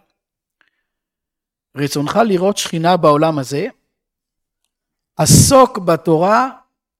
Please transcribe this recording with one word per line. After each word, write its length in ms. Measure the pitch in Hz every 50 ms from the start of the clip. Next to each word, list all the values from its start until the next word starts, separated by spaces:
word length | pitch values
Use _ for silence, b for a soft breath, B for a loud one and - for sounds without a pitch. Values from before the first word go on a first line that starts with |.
| _ _ _ _ _ _ _ _ _ _ _ _ _ _ _ _ _ _ _ _ _ _ _ _ _ _ _ _ _ _ _ _ _ _ _
"רצונך 420 | 131 147 139 - 147 143 151 - 208 233 220
לראות 280 | 190 170 185 196 208
שכינה 400 | - - - - 165 165 175 185
בעולם 420 | 175 160 156 147 147 156 165 156 147
הזה, 280 | 131 120 143 147 190 262 - _ _ _ _ _ _ _ _ _ _ _ _ _ _ _ _ _ _ _ _ _ _ _ _ _ _ _ _
עסוק 600 | - 160 151 - - - - 277 262 254 247 - 214
בתורה 720 | 180 175 165 156 - 175 160 156 175 196 214 240 254 262 247 - _ _ _ _ _ _ _